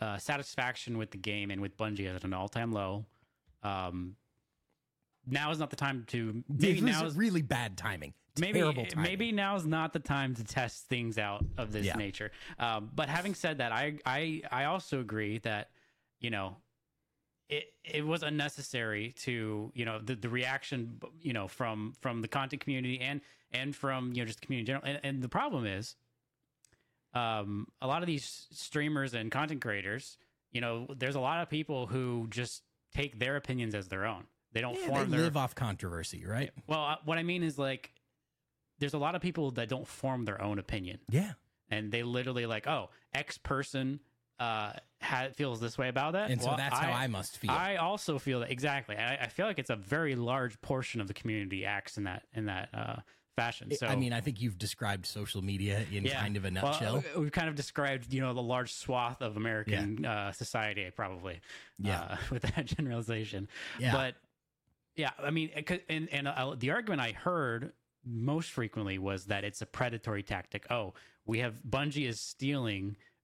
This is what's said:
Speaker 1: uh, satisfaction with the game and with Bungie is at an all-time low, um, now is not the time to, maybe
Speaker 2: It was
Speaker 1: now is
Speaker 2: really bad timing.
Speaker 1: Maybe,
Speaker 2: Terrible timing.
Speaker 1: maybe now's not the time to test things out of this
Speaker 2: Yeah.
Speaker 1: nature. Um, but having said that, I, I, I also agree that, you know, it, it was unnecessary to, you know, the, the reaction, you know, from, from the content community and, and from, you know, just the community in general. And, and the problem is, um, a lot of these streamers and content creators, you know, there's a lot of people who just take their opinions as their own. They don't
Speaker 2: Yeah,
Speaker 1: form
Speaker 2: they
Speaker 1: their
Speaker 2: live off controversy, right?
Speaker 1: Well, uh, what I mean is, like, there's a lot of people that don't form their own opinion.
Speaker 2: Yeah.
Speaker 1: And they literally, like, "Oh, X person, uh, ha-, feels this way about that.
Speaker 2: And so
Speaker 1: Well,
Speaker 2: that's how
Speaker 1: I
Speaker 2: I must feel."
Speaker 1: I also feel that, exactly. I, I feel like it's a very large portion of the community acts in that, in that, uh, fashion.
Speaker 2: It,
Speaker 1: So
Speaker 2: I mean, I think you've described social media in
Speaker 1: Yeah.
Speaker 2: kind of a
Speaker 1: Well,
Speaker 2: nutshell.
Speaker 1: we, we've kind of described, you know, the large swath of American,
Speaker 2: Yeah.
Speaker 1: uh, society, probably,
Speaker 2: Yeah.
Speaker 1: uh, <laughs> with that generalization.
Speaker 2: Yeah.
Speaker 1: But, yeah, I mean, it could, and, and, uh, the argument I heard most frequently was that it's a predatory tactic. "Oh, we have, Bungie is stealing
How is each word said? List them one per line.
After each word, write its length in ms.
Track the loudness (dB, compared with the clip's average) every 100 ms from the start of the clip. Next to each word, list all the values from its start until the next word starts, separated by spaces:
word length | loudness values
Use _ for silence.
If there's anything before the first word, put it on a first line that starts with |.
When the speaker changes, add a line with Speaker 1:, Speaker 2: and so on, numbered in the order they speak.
Speaker 1:
uh, 180 | -4 -2
satisfaction 800 | 0 -2 -2 -2 -2 -2 -2 -2
with 120 | -2
the 60 | -4
game 320 | -2 -2 -2
and 100 | -2
with 140 | -4 -2
Bungie 240 | -2 0 -2
is 80 | -4
at 80 |
an 100 | -4
all-time 380 | -2 -2 -2 0
low, 340 | 0 0 -2 -6 _ _ _ _ _
um, 540 | -4 -2 -2 -4 -6 -8 _ _ _ _ _ _ _ _ _ _ -2
now 240 | 0 2
is 80 | 0
not 120 | -2
the 60 | 0
time 280 | 0 0 -2
to, 340 | -2 0 -2 -2
maybe 300 | 4 6 8
Speaker 2:
It 40 |
was 100 | 6
Speaker 1:
now 140 | 6 4
is 80 | 4
Speaker 2:
really 260 | 4 4
bad 340 | 4 2 0 -2
timing. 360 | -2 -2 -6 -12 _ 0
Speaker 1:
Maybe, 180 | 4 6
Speaker 2:
Terrible 260 | 6 4 0
timing. 160 | 2 2
Speaker 1:
maybe 200 | 4 2
now's 320 | 4 4 2 2
not 260 | 2 2
the 60 | 0
time 340 | 2 2 2 0
to 80 |
test 440 | -2 0 0 -2 -2
things 300 | 0 0 0
out 260 | 0 2 0 0
of 120 | -2
this 160 | 0 2
Speaker 2:
Yeah. 100 | 0
Speaker 1:
nature. 360 | -2 -4 -8 -8 -12 -2
Um, 320 | 0 0 -2
but 140 | -2 0
having 240 | 0 0
said 240 | 0 0 0
that, 140 | 2
I, 260 | 2 0 0 0
I, 360 | 0 0 -2 -2
I 140 | 0
also 360 | 2 0 0 -2
agree 380 | 0 0 0 -2
that, 300 | -2 -2 -4 _ _ _ _ _
you 120 | -2
know, 260 | -2 -2 -6 _ _ _ _ _ _ _ _ -4
it, 140 | -4 -4 -12
it 220 | -6 -2 2
was 160 | 0
unnecessary 880 | 0 0 0 -2 -4 -2 0 0 -2 -4
to, 460 | -2 0 0 -2 -4
you 100 | -2
know, 140 | -2 -2
the, 160 | -2 -2
the 140 | 0
reaction, 680 | 0 0 0 -2 -4 -4 -6 -12 -6
you 140 | -2
know, 120 | -2 -2
from, 460 | -2 -2 0 -4 -4
from 220 | -2 -2
the 60 | 0
content 340 | 0 -2 -2
community 380 | -2 0 0 0
and, 200 | -2 -2 -6 -16 _
and 240 | -4 -2 -2
from, 360 | 0 0 0
you 80 | 0
know, 20 | -2
just 140 | -4
the 60 | -4
community 160 | -2
in 40 | 0 -2
general. 40 | -2
And, 140 | -4
and 180 | -2 -2
the 60 | 0
problem 380 | 0 0 0 0
is, 280 | -2 -4 -10 _ _ _ _ _ _ _ _ _ _ _
um, 520 | 0 0 0 0 -4 -4 -6
a 40 | -2
lot 160 | 0
of 40 | 0
these 400 | -2 -2 -10 -14
streamers 600 | -12 -4 0 2 2 0
and 180 | -2 -2
content 300 | 0 0 -2
creators, 560 | -2 -2 -2 -4 -6 -16 _ _ _
you 120 | -2
know, 240 | 0 -2 -4 -2
there's 180 | 0 2
a 40 |
lot 220 | 2 2
of 80 | 0
people 360 | -2 0 -2 0
who 400 | 0 0 0 -2
just 320 | -2 -4 -6 -14 _ _
take 240 | -2 -2 0
their 180 | 0 0
opinions 380 | 0 0 0
as 140 | 0 -2
their 180 | -2 -2
own. 180 | -2 -8 _ _
They 100 | -2
don't 160 | -2 0
Speaker 2:
Yeah, 80 | 2
Speaker 1:
form 240 | 2 4
Speaker 2:
they 80 | 4
Speaker 1:
their 60 | 4
Speaker 2:
live 100 | 4
off 180 | 0
controversy, 680 | 2 0 0 -2 -4 -4 -6
right? 260 | -2 0 -2 -4 -2
Speaker 1:
Well, 160 | 0
uh, 140 | 0 0
what 140 | 0 2
I 40 |
mean 200 | 2 2
is, 160 | 2 2
like, 340 | 0 -2 -8 _ _ _ _ _ _ _ _ -2
there's 160 | 0
a 40 | 2
lot 160 | 2
of 60 | 2
people 280 | 0 2 2
that 160 | 2 0
don't 180 | -2 -4
form 380 | -2 0 2
their 160 | 0 0
own 160 | 0 0
opinion. 400 | 0 -2 -4 -8 0
Speaker 2:
Yeah. 220 | 2 2 -4 _ _ _
Speaker 1:
And 220 | -2 0
they 100 | 0
literally, 440 | 0 0 0 0 0
like, 200 | 0 0
"Oh, 240 | 0 -2 -10 _
X 240 | -4 -4 -6
person, 640 | -2 0 0 0 0 -2 -8 _ _ -4
uh, 340 | 0 0 -2 -6 -14 _
ha-, 280 | 0 0 0
feels 260 | 0 0 0
this 180 | -2 0
way 100 | 0
about 260 | 2 2
that. 160 | 2 2
Speaker 2:
And 100 | 2
so 80 | 2
Speaker 1:
Well, 80 | 2
Speaker 2:
that's 220 | 2 2
how 120 | 2
Speaker 1:
I 140 | 2
Speaker 2:
I 20 | 2
must 320 | 0 -4 -4
feel." 120 | 0
Speaker 1:
I 260 | 2 2 2
also 420 | 2 0 0 0
feel 220 | 0 0
that, 100 | 0
exactly. 460 | 0 0 0 -2 0
I, 180 | 0 0
I 40 | -2
feel 180 | 0 0
like 120 | 0
it's 120 | -2
a 60 | -2
very 400 | 0 2 2 2
large 440 | 2 2 0 -2
portion 400 | -2 0 0 -2
of 80 | -2
the 60 |
community 500 | -2 -2 0 0 -2
acts 320 | -2 -2 -4 -4
in 80 |
that, 200 | -4 -4 -6
in 120 | -4 -2
that, 220 | -2 -4
uh, 220 | -4 -4 -6 -10 -18 _ -2
fashion. 320 | 0 -2 -4
Speaker 2:
It, 80 | -2
Speaker 1:
So 80 | 2
Speaker 2:
I 100 | 2
mean, 160 | 2
I 80 | 2
think 220 | 0 0
you've 160 | 0 0
described 480 | -2 0 0 0 -2
social 340 | -4 -4 -2
media 420 | 0 2 2 2 0
in 140 | 0
Speaker 1:
Yeah. 160 | 0 2
Speaker 2:
kind 160 | 0 0
of 80 |
a 60 | 0
Speaker 1:
Well, 140 | 2 2
Speaker 2:
nutshell. 320 | 2 2 2 0
Speaker 1:
we, 80 | 0
we've 100 | 0
kind 160 | 2 0
of 60 |
described, 580 | 0 -2 0 0 0 0
you 80 | 0
know, 140 | 2
the 80 | 0
large 320 | 2 2 0
swath 480 | -4 0 2 2 0
of 160 | -2 0
American, 640 | 0 0 2 2 2 0
Speaker 2:
Yeah. 100 | 0
Speaker 1:
uh, 200 | 0 -2
society, 580 | -4 -4 0 0 -2 -4
probably, 460 | -4 -4 -4 -8 -8 -12 -16 -14 -4
Speaker 2:
Yeah. 240 | 0 0
Speaker 1:
uh, 140 | 0 -4
<laughs> 60 | -2
with 120 | 0
that 240 | 0 0 0
generalization. 840 | 0 0 0 0 0 -2 -4 -6 -8 -10 0
Speaker 2:
Yeah. 140 | 4
Speaker 1:
But, 240 | 4 4 -4 _ _ _ _ _ _ _ -2
yeah, 140 | -2 0
I 120 | 0
mean, 180 | 2 0 -2
it 80 | -2
could, 160 | -2 0
and, 200 | -2 0
and, 160 | 0 0
uh, 260 | 0 0 0
the 140 | 2
argument 280 | 2 2 2
I 120 | 2
heard 600 | 0 2 2 2 0 -4 -10 _ _
most 460 | -6 0 2 2 0
frequently 480 | 0 -2 0 0 0
was 280 | 0 -2 0
that 180 | 0
it's 180 | 0 -4
a 40 | -6
predatory 560 | 0 0 0 -2 -2
tactic. 420 | 0 -4 -4 -6 -2
"Oh, 220 | -2 -2 -8 -18 _
we 140 | -2 0
have, 160 | 0 -2 -2
Bungie 400 | 0 2 0 0
is 140 | -2
stealing 760 | -6 -2 0 2 2 0 -2 -6 -12 _